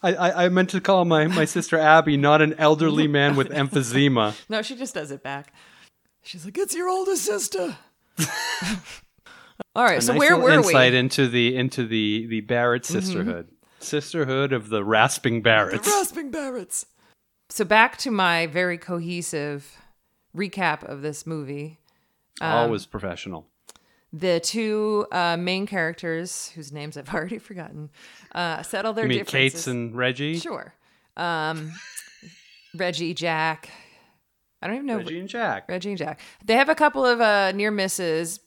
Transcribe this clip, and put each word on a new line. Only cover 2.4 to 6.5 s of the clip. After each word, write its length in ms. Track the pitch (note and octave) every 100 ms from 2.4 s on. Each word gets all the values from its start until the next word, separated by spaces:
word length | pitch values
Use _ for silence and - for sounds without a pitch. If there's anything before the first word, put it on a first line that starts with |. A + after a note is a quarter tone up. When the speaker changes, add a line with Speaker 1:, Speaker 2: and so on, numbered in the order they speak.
Speaker 1:
an 120 | D3+ D#3
elderly 500 | D#3 D#3 D#3+ D3+ D#3
man 280 | C#3+ C#3+ C#3+
with 140 | C3
Speaker 2:
<laughs> 20 |
Speaker 1:
emphysema." 840 | D3+ C#3 C#3 B2 B2 C#3+ B2 G#2+ G#2+ -
Speaker 2:
No, 120 | G#3+
she 140 | G#3+ B3+
just 180 | C4
does 180 | F#3 D3+
it 100 | C3+
back. 300 | C3 C#3 C#3 _ - _ - _ _ _
She's 220 | - F#3
like, 120 | E3